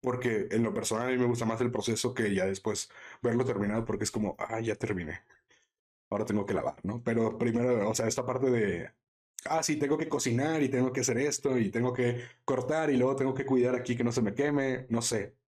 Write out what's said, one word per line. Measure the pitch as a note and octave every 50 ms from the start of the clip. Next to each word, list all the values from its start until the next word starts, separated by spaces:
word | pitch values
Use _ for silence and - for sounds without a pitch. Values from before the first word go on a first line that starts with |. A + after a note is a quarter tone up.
| -
porque | B2+ A#2+ B2 - B2 A2 G#2+ G2 - -
en | A2 A#2
lo | A2 G2+
personal | A#2 G2+ - A#2 G#2+ A#2+ B2+
a | B2+
mí | B2
me | B2
gusta | A#2+ A#2+ A#2 A#2
más | A2 A2+ A2+ B2
el | A#2+ A2+
proceso | A2+ G#2 - A2 G#2+ - A#2+ G#2
que | - A2+ G#2 G2
ya | F#2+ F#2
después | F#2+ G2 - _ A2 G#2 - - - - - - - - - -
verlo | A#2+ A2+ A#2+ B2
terminado, | - A#2 G2 G#2 G2+ G#2 A2+ A2+
porque | - G#2 G2+ A2
es | - -
como, | A2 G#2+ G2 - -
"Ah, | - - A2+ A2+
ya | A2+ A2+ G#2
terminé, | - - G#2+ G#2 F#2 E2+ D2+ D#2 - _ _ - _ _ _ _ _ _ _ _ _ _ _ _ _ _ _
ahora | - G#2 G#2+
tengo | - G2+ G#2+ G2
que | - A2
lavar", | E2 B1+ - - - -
¿no? | G2 G#2 B2 A#2+
Pero | - A2+ A#2 A2+ A2 A2 -
primero, | A#2+ A#2+ A2+ A#2 A#2+ B2+ B2 A2+ G2+ G#2+
o | A2
sea, | - A2+ A2
esta | G#2+ - B2
parte | A#2 B2 B2 B2+ C3
de, | B2 A#2 G#2+ G2+ F2+ E2+ - - _ _ _ _ _ _ _ _ _ - -
"Ah, | - D3 D#3+ D3+
sí, | - D3+ D3+
tengo | D3+ C#3 D3 D#3
que | E3 D#3
cocinar | - C#3+ - B2+ A#2 A#2+ C3+ D#3 D#3+ D#3+ C#3+
y | B2+
tengo | C#3 B2 B2+ B2+ B2+
que | C#3 A#2+
hacer | B2+ A#2+ A#2
esto | C#3 D3 C#3+ - - C#3+ C3 B2+
y | A2+ G2
tengo | F2+ A#2 A#2+ B2+ A#2+
que | B2 B2 A#2+ A#2+ A#2+ - - - _ _
cortar | - C#3 B2 A#2+ - D3+ D#3+ D#3+ D3+
y | C#3 B2
luego | B2 C3 C3+
tengo | C3+ C3+ C3+ C3
que | C3+ C3
cuidar | - C3+ B2+ B2 B2 B2+
aquí | B2+ B2 - B2
que | A#2+ A#2+
no | A#2 A#2
se | B2 A2+
me | G#2 G2+
queme", | - C#3 D3 D3 C#3+ C3+ C3+ B2+ A#2+ - -
no | A2+ A#2 A#2
sé. | - - G#2+ G2 - - _ _